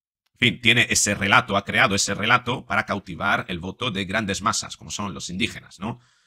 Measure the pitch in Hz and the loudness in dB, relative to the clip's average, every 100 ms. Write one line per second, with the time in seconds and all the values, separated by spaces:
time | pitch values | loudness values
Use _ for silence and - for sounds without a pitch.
0 | _ _ _ _ 123 90 - 117 117 107 | _ _ _ _ 0 2 4 4 4 2
1 | - 101 98 107 - 98 - 104 110 98 | 2 0 4 4 4 0 0 2 2 2
2 | - 92 107 123 120 127 - 120 - 101 | -2 -2 2 2 2 -6 -2 -2 -2 -4
3 | - 82 87 - - 87 90 92 113 95 | -4 -4 0 0 -2 -6 -8 -6 -4 -4
4 | 95 107 104 92 98 95 - - - - | -2 -2 -2 0 0 -2 -4 -12 -12 -8
5 | 104 - - 87 - - - - 101 120 | -8 -8 -8 -4 -4 -4 -18 -10 -10 -10
6 | _ _ | _ _